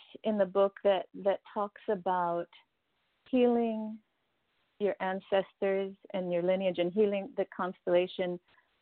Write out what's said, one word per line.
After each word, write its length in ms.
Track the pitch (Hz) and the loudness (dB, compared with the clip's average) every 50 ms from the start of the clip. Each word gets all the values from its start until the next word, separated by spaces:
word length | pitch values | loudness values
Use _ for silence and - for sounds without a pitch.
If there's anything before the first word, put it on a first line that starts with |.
| - - - - - | -16 -20 -16 -8 -4
in 140 | 220 214 | -2 0
the 80 | 208 196 | 0 0
book 280 | 185 185 196 196 196 - - - | 2 2 2 2 2 2 0 2
that, 220 | 202 196 180 - - - 185 185 | 2 2 2 0 -6 -8 -4 -2
that 160 | 202 190 - - - - | 0 -2 -2 -4 -8 -6
talks 280 | 220 202 208 - - - - | -6 -6 -6 -8 -8 -6 -4
about 580 | 214 185 175 196 180 180 175 170 170 170 170 - _ - _ _ _ _ _ _ _ _ _ _ _ _ _ - | -4 -2 -2 -2 0 0 0 0 -2 -2 -4 -8 _ -20 _ _ _ _ _ _ _ _ _ _ _ _ _ -2
healing 680 | - 254 240 240 240 233 233 226 220 220 220 220 220 220 _ _ _ _ _ _ _ _ _ _ _ _ _ _ _ - | 2 4 4 4 4 2 0 0 -2 -4 -6 -8 -10 -12 _ _ _ _ _ _ _ _ _ _ _ _ _ _ _ -2
your 160 | 208 190 - - | -2 -2 -2 -2
ancestors 960 | 185 185 190 190 190 - 202 196 180 - _ - 202 196 196 196 196 196 196 - - - - | -2 -4 -4 -4 -4 0 0 0 0 -2 _ -2 0 0 0 0 -2 -4 -8 -14 -14 -8 -6
and 200 | 190 180 175 175 | -4 -2 -2 0
your 100 | 170 175 | 0 2
lineage 360 | 180 185 190 196 185 180 180 | 0 0 2 0 0 0 0
and 120 | 175 175 | 0 0
healing 380 | 175 214 214 202 202 196 190 - - | 2 2 2 2 2 -2 -6 -6 -4
the 80 | - 190 - - | -6 -6 -4 -4
constellation, 840 | - 185 180 185 _ - 185 175 175 180 180 - - 185 180 180 175 _ _ _ _ _ _ _ _ | -6 -6 -6 -6 _ -2 2 2 2 2 0 -2 -4 -4 -4 -4 -6 _ _ _ _ _ _ _ _